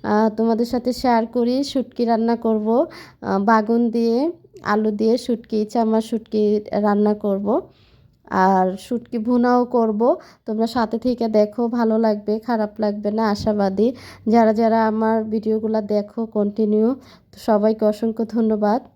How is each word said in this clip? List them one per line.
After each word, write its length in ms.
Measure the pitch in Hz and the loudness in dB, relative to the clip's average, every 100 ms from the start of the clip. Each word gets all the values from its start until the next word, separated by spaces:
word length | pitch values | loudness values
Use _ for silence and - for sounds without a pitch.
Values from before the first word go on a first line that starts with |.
আহ, 260 | 214 214 220 | 0 0 0
তোমাদের 360 | 220 226 226 240 | 0 0 0 -2
সাথে 280 | 247 240 | -2 -4
শেয়ার 320 | 240 262 233 226 | -2 0 0 0
করি। 380 | 247 240 254 | -2 0 0
শুটকি 420 | 277 269 - - 233 | -2 -4 -4 -4 0
রান্না 300 | 226 226 233 | 2 0 0
করব, 500 | 233 214 214 233 330 - - _ | 0 0 2 0 0 -6 -20 _
আহ, 180 | 202 196 | -4 0
বাগুন 500 | 202 226 214 233 240 | 2 2 2 2 2
দিয়ে, 420 | 233 233 233 311 339 - - | 0 0 0 -2 -4 -18 -12
আলু 280 | - 208 214 | -2 0 0
দিয়ে 260 | 208 220 240 | 0 0 0
শুটকি, 480 | - 233 - 214 214 | -2 -6 -4 -4 -2
চামা 360 | 240 220 220 | 0 0 0
শুটকি 600 | 226 226 220 214 208 214 208 | -2 -6 -4 0 2 0 -2
রান্না 420 | - 208 202 208 | -2 0 2 2
করব। 480 | 214 208 196 202 269 - _ _ _ _ _ - | 0 -2 -2 0 -2 -4 _ _ _ _ _ -6
আর 480 | 190 185 190 185 196 | 2 4 4 2 -2
শুটকি 400 | - 233 - 240 | -6 -8 -6 -6
ভুনাও 480 | 214 247 240 247 247 | 0 2 4 2 2
করব। 500 | 247 226 214 240 359 - - - | 0 0 2 0 0 -4 -18 -8
তোমরা 220 | 214 233 | -2 -2
সাথে 320 | 247 220 226 | 0 -2 -2
থেকে 280 | 254 240 233 | -2 -2 0
দেখো, 400 | 214 208 208 240 | 2 2 0 -4
ভালো 300 | 240 226 220 | 0 0 2
লাগবে, 420 | 226 208 208 220 | 2 0 -2 -4
খারাপ 400 | 220 226 208 214 | -2 -2 -2 -2
লাগবে 320 | 214 208 208 | -4 -2 -4
না 180 | 214 220 | -2 0
আশাবাদী। 640 | 208 - 208 196 190 226 - - - - | 0 -2 0 0 2 0 -2 -16 -8 2
যারা 260 | 233 220 | 4 4
যারা 340 | 220 226 226 220 | 4 2 2 0
আমার 360 | 220 220 220 | 0 0 0
ভিডিওগুলো 580 | 220 220 214 220 220 220 | -2 -4 -2 -2 0 -4
দেখো 440 | 208 208 208 - 226 | -2 -4 -4 -8 -4
কন্টিনিউ, 680 | 214 208 208 214 214 220 262 - - _ - | -2 -2 0 0 2 2 0 -10 -20 _ -10
সবাইকে 480 | - 208 208 220 214 | 0 2 2 2 0
অসংখ্য 400 | 214 233 220 226 | 0 -4 -4 -4
ধন্যবাদ। 560 | 226 220 214 208 233 - | -2 0 0 0 -2 -4